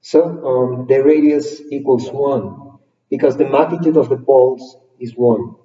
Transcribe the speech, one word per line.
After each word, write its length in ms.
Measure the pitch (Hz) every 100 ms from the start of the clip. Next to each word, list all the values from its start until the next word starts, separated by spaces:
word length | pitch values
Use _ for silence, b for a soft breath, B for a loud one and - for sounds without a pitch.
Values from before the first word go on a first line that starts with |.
So, 200 | - 156
um, 640 | 170 - 135 127 127 123 127
the 140 | 135
radius 560 | 139 156 151 147 147 - -
equals 400 | 139 135 123 131
one, 680 | 135 139 135 95 - - - _ _ _
because 280 | - - -
the 120 | 135
magnitude 480 | 139 160 165 165 156
of 120 | 123
the 80 | 131
poles 600 | 120 135 127 127 127 - _ _
is 140 | 123
one. 420 | 120 120 110 95 -